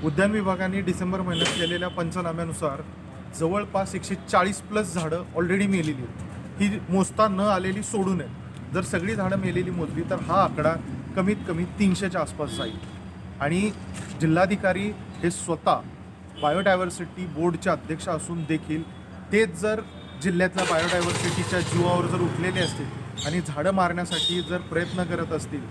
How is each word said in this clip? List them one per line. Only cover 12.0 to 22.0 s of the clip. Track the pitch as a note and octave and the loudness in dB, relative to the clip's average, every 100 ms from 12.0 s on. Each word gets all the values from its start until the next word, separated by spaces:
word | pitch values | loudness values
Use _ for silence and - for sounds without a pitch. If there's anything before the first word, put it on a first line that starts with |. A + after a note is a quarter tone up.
| F#3+ F3+ | 0 0
आसपास | D3+ - C#3+ | -2 -2 -4
जाईल. | B2 B2 - - - - - - - | -2 -4 -6 -12 -14 -14 -14 -14 -2
आणि | C#3 E3+ G#3 G3+ - - - - | 0 2 0 -2 -10 -10 -10 -2
जिल्हाधिकारी | D#3+ D#3+ F#3 G3+ G3 F#3 G#3 G#3 - - | 2 6 6 4 2 2 0 -4 -12 -2
हे | E3+ | -2
स्वतः | F3 - D#3+ - C#3 - - - - - - | -2 -2 0 2 2 0 -14 -16 -16 -18 -2
बायोडायव्हर्सिटी | D3 E3 G3 F#3 F#3 F3 E3+ - F3+ | 2 4 4 4 2 -4 -8 -6 -6
बोर्डचे | D3 E3+ E3 F#3 | 0 0 2 2
अध्यक्ष | E3 - D#3+ - | 0 0 -6 -2
असून | D#3+ - E3+ | -4 -2 -6
देखील | D#3 D#3+ - D#3 E3 - - - - | 0 -2 0 -4 -4 -12 -14 -14 0
तेच | G#3 A3 E3 | 4 4 2
जर | G#3 G#3+ - - - - | -2 -2 -4 -14 -14 -4
जिल्ह्यातल्या | D#3 F3 F#3 F#3 F3+ | 0 2 2 2 2
बायोडायव्हर्सिटीच्या | E3 E3+ F3+ F3 E3+ F3 E3+ F3 F#3 | 2 2 2 2 0 0 0 0 0
जीवावर | E3+ E3+ E3+ F3 | 2 2 4 4